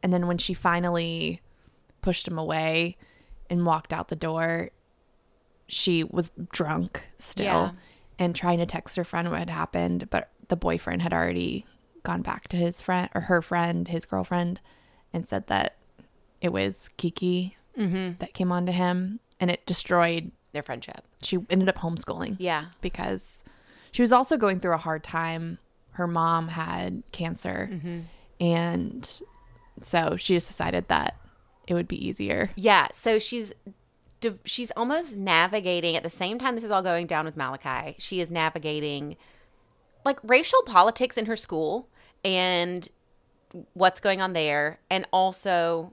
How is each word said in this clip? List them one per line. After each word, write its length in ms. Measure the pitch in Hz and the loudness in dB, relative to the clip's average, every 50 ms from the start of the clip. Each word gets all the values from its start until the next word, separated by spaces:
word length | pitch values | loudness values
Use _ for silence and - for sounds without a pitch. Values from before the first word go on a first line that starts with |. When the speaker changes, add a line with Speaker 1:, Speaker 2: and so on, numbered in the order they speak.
| - | 2
Speaker 1:
And 100 | 185 180 | 2 2
then 140 | 180 175 | 2 2
when 120 | 175 175 175 | 2 0 0
she 160 | - - 185 | 0 -2 -4
finally 840 | - - 185 170 175 175 175 175 170 170 170 165 165 165 160 165 170 _ - _ _ _ _ _ _ _ _ _ _ - | 0 2 2 2 4 2 0 0 0 0 -2 -2 -2 -4 -4 -4 -6 _ -20 _ _ _ _ _ _ _ _ _ _ 0
pushed 240 | 196 175 - - - | 0 0 0 -2 -6
him 100 | 180 160 | -6 -4
away 580 | 160 160 160 160 160 160 160 165 170 170 180 - - _ _ _ _ _ - - - - | -4 -2 -2 0 0 2 2 2 0 0 -4 -10 -20 _ _ _ _ _ -20 -20 -8 -2
and 160 | 175 175 175 | 0 2 4
walked 260 | 170 160 160 - - 160 | 4 2 2 0 -4 -6
out 160 | 165 170 - | -6 -4 -6
the 80 | 165 | -6
door, 540 | 156 - 165 160 165 165 165 165 165 170 - _ _ _ _ _ _ _ _ _ _ _ _ _ _ _ _ _ _ _ - | -4 -4 -4 -2 0 0 0 0 -2 -4 -6 _ _ _ _ _ _ _ _ _ _ _ _ _ _ _ _ _ _ _ -6
she 360 | - - - 190 175 165 160 | -4 0 2 2 2 2 2
was 260 | - - 175 170 170 _ - 175 - - | 0 -2 -2 -2 -2 _ -12 -14 -8 -4
drunk 500 | - 175 151 156 156 175 185 - - - - - | -2 -2 0 0 -2 -2 -4 -6 -12 -14 -14 -18
still 280 | _ - - - - 202 | _ -10 -8 -4 -2 0
Speaker 2:
Yeah. 280 | 202 185 165 175 185 175 - - - - - _ - - - | 2 2 2 2 0 -4 -10 -20 -20 -20 -20 _ -20 -4 0
Speaker 1:
and 160 | 180 175 170 | 0 0 0
trying 220 | - - 175 175 170 | 0 2 2 2 2
to 80 | 170 | 2
text 280 | 170 - 165 - - - | 0 -2 -8 -8 -6 -6
her 80 | - 170 | -6 -4
friend 260 | - - 175 170 175 | -2 -4 -4 -2 -2
what 80 | 165 160 | -2 -4
had 100 | 170 175 | -4 -6
happened, 580 | 165 160 160 - - 175 170 175 175 175 - - | -4 -4 -6 -2 -2 -2 0 0 0 -2 -2 -2
but 180 | - - - - _ _ - _ | -2 -2 -2 -4 _ _ -4 _
the 80 | 175 | -2
boyfriend 460 | 170 - - 82 - - - 87 - 170 | 0 0 0 0 0 -2 -4 -2 -2 0
had 100 | 170 170 | 0 2
already 540 | 85 - 87 - 87 87 - - - - - _ _ _ _ _ - _ | 2 0 0 0 -2 -2 -2 -4 -6 -8 -12 _ _ _ _ _ -12 _
gone 180 | - 170 170 - | -6 -4 -4 -4
back 240 | - - - _ - | -4 -6 -8 _ -6
to 80 | - | -2
his 240 | 175 175 170 175 - - | 0 0 0 -2 -4 -4
friend 260 | - 180 180 180 - - | -2 0 0 0 -2 -4
or 80 | - 165 | -6 0
her 200 | - 185 170 165 | 2 2 2 2
friend, 460 | - 175 175 170 170 170 170 175 170 | 2 0 0 2 2 0 -2 -2 -2
his 160 | 170 165 - | -4 -6 -4
girlfriend, 540 | - - 190 180 - 180 175 175 175 180 - - - - _ _ _ _ _ _ _ - | -2 -4 -4 -2 -2 -2 -2 0 -2 -4 -6 -10 -20 -20 _ _ _ _ _ _ _ -8
and 160 | 170 170 - | -6 -6 -4
said 180 | - 98 98 - | -4 -6 -2 0
that 280 | 98 98 - - - _ _ _ _ _ - _ _ _ _ _ _ _ | -2 0 0 -4 -10 _ _ _ _ _ -20 _ _ _ _ _ _ _
it 120 | - 175 180 | -4 -2 0
was 380 | 95 - 196 190 - - - - - | 0 -2 0 0 -2 -2 -4 -8 -4
Kiki 580 | - 170 - - - 180 180 180 180 185 - _ _ _ _ | -4 -4 -4 -2 -2 0 0 0 -2 -4 -8 _ _ _ _
Speaker 2:
Mm-hmm. 360 | 262 214 185 175 190 190 180 175 180 | -2 -2 0 0 0 -2 -4 -6 -8
Speaker 1:
that 120 | - - _ | -10 -12 _
came 200 | - 190 180 180 | -2 0 0 2
on 120 | 180 175 | 0 0
to 60 | 180 180 | 0 2
him, 460 | 180 180 180 180 180 185 185 208 233 _ _ _ _ | 2 2 2 2 0 -2 -4 -6 -8 _ _ _ _
and 100 | 185 180 | 0 0
it 160 | 175 - _ | 0 0 _
destroyed 640 | - 180 - - - 175 175 170 170 170 165 165 175 - _ _ _ - | -4 -2 -2 0 2 4 4 6 4 2 -2 -4 -8 -16 _ _ _ -10
Speaker 2:
Their 100 | 147 147 | -10 -8
friendship. 400 | - 131 120 - - - - - _ _ _ - | -8 -10 -10 -10 -14 -16 -18 -20 _ _ _ -6
Speaker 1:
She 160 | - - 180 190 - | -2 -2 -2 0 2
ended 180 | 180 185 185 190 | 2 4 4 4
up 80 | 185 - | 2 0
homeschooling. 580 | - 165 170 160 - - - - 180 - 202 185 | -2 -4 -4 -6 -6 -6 -6 -6 -4 -6 -6 -4
Speaker 2:
Yeah. 280 | 185 180 165 151 151 175 175 _ | -2 -2 -2 -2 -4 -8 -14 _
Speaker 1:
Because 600 | - 185 - - 175 190 196 185 - - - - - - - - _ _ - - - - | -8 -8 -6 -4 -4 -4 -4 -4 -4 -6 -6 -8 -18 -20 -20 -20 _ _ -20 -20 -20 -12
she 100 | - - 240 | 2 2 6
was 100 | 226 247 | 6 8
also 240 | 240 254 - 330 269 | 6 6 4 2 4
going 220 | 220 202 190 180 | 4 2 2 2
through 120 | 175 180 170 | 0 0 0
a 60 | 156 | 0
hard 240 | 160 165 160 160 - | 0 -2 -4 -4 -6
time. 540 | - - 165 165 165 165 165 165 165 170 - _ _ _ _ _ _ | -6 -4 -2 -2 -2 -4 -6 -6 -8 -10 -12 _ _ _ _ _ _
Her 160 | - - 175 | -4 -2 -2
mom 420 | 175 170 165 165 165 165 165 165 165 | 0 2 2 2 4 2 2 0 -2
had 540 | 165 170 160 160 - - 180 185 185 - - - - | -4 -6 -4 -4 -4 -4 -4 -4 -6 -8 -10 -12 -8
cancer, 560 | - 170 165 170 170 - 180 185 - - 196 196 | -6 -6 -4 -4 -4 -4 -4 -4 -4 -4 -6 -6
Speaker 2:
Mm-hmm. 280 | 170 147 175 170 170 165 165 - - - - - _ | -8 -8 -8 -8 -8 -10 -12 -18 -20 -20 -20 -6 _
Speaker 1:
and 800 | 175 170 170 170 170 170 170 175 170 - - - 233 - - - - - - - - - - - - - _ - - | 2 4 4 4 2 0 0 -2 -2 -4 -6 -8 -8 -8 -10 -10 -14 -18 -20 -20 -20 -20 -20 -20 -20 -20 _ -16 -10
so 340 | - - 175 165 160 165 | 0 0 2 2 2 0
she 180 | 180 - - 190 | -2 2 2 2
just 140 | 175 - - | 2 2 -2
decided 400 | - - - - - 87 - - | -4 -4 -2 0 0 -2 0 2
that 280 | 82 78 - - - - - - _ _ _ _ _ _ _ | 2 2 2 0 -4 -6 -18 -20 _ _ _ _ _ _ _
it 80 | - 175 | -2 0
would 140 | 170 175 - | 0 0 -2
be 180 | - - - - | -6 -6 -4 -6
easier. 420 | - - 101 - - - - 190 - | -4 -4 -2 -2 0 0 0 -2 -2
Speaker 2:
Yeah, 340 | 202 185 220 202 185 143 - - | 0 6 6 8 8 6 4 -2
so 240 | - - 240 220 214 | -2 0 2 2 2
she's 340 | 214 - 247 240 220 202 196 _ _ 202 196 _ _ _ _ _ _ _ - _ | 2 -2 -6 -6 -8 -8 -12 _ _ -20 -20 _ _ _ _ _ _ _ -18 _
div-, 180 | - 233 196 185 _ | -6 -6 -6 -6 _
she's 240 | - - - 247 226 | -8 -6 -6 -6 -6
almost 460 | - - 233 247 285 320 349 302 233 202 | -4 -2 -2 0 0 -2 -2 -4 -8 -6
navigating, 800 | 196 196 170 160 170 185 196 214 190 180 180 175 160 170 165 | 2 6 6 6 6 6 2 0 0 0 0 2 2 0 0
at 60 | 160 - | 0 -2
the 60 | 165 | -4
same 300 | - - 185 180 214 240 | -4 -4 -4 -4 -4 -2
time 160 | 254 269 247 | -2 -2 -2
this 100 | 226 226 | -2 -2
is 60 | 214 | 0
all 120 | 208 190 185 | 0 2 2
going 240 | 185 170 170 175 | 2 0 0 0
down 200 | 165 165 151 156 | 0 -2 -2 -2
with 100 | 160 151 | -4 -4
Malachi, 580 | 156 139 127 135 135 - 139 131 120 110 - 147 - | -6 -6 -6 -6 -6 -6 -4 -4 -4 -6 -8 -10 -12
she 220 | - - 196 180 | -10 -6 -2 -2
is 100 | 175 160 | -2 -2
navigating, 840 | 170 170 160 160 156 165 147 156 151 151 147 147 143 143 143 147 151 - - - _ - - _ _ _ _ _ _ _ _ _ _ _ _ | 0 0 0 0 0 -2 -6 -4 -4 -2 -4 -4 -4 -6 -8 -10 -12 -16 -20 -20 _ -20 -20 _ _ _ _ _ _ _ _ _ _ _ _
like, 140 | 277 277 - - | -2 -2 -2 2
racial 400 | 220 254 262 330 - - 523 480 | 4 4 6 6 6 4 4 4
politics 560 | - 226 185 180 220 226 - 254 254 - - | 8 8 8 8 8 6 2 -2 0 0 -2
in 80 | 220 | -2
her 100 | 208 226 | -2 -4
school 520 | 214 - - 185 156 160 151 175 240 - _ _ _ - - _ _ _ | -4 -4 -4 -2 0 0 0 -2 -4 -6 _ _ _ -20 -20 _ _ _
and 640 | 196 190 185 185 185 180 175 175 180 180 180 165 - _ _ _ _ _ _ _ _ _ _ _ _ - 180 - _ _ | 0 2 2 2 4 4 2 2 0 -2 -6 -8 -12 _ _ _ _ _ _ _ _ _ _ _ _ -18 -18 -18 _ _
what's 260 | 180 190 185 185 - | 4 4 4 4 4
going 220 | - 202 190 185 190 | 2 2 2 4 0
on 100 | 190 180 | 0 0
there, 460 | 165 156 151 147 147 147 151 160 - _ _ | 0 2 2 2 2 2 0 -2 -6 _ _
and 160 | 185 190 - - - | -2 -2 0 2 2
also 800 | 185 190 190 185 - - 202 180 175 170 170 170 165 160 180 | 4 4 2 0 -2 -2 2 2 4 4 2 0 0 -4 -8